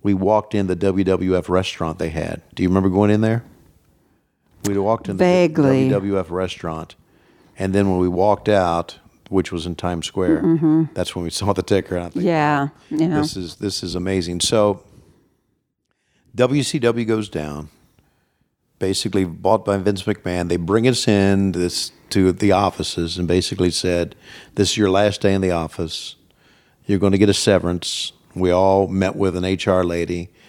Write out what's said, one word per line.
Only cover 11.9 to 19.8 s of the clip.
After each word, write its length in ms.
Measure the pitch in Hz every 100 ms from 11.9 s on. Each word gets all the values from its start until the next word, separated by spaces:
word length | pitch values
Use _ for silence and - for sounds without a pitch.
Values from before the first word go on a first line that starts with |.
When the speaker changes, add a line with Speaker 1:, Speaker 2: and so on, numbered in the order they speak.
| 90
Speaker 1:
And 100 | 87
I 40 |
think, 140 | 180
Speaker 2:
Yeah, 440 | 180 160 151 143 143 - -
yeah. 280 | 151 165 151
Speaker 1:
"This 160 | 151 95
is, 200 | 87 -
this 260 | 101 -
is 140 | 90 87
amazing." 460 | 92 95 85 87
So 420 | - 113 104 98 - - _ _ _ _ _ _ _ _ _ _ _ _ _ 104
W 260 | 123 143
C 160 | 127 151
W 260 | 120 117
goes 260 | 113 110 101
down, 400 | 82 76 73 76 _ _ _ _ _ _ _ _ _ _ -
basically 480 | 95 98 101 98 90
bought 400 | 82 95 107 -
by 120 |
Vince 260 | 101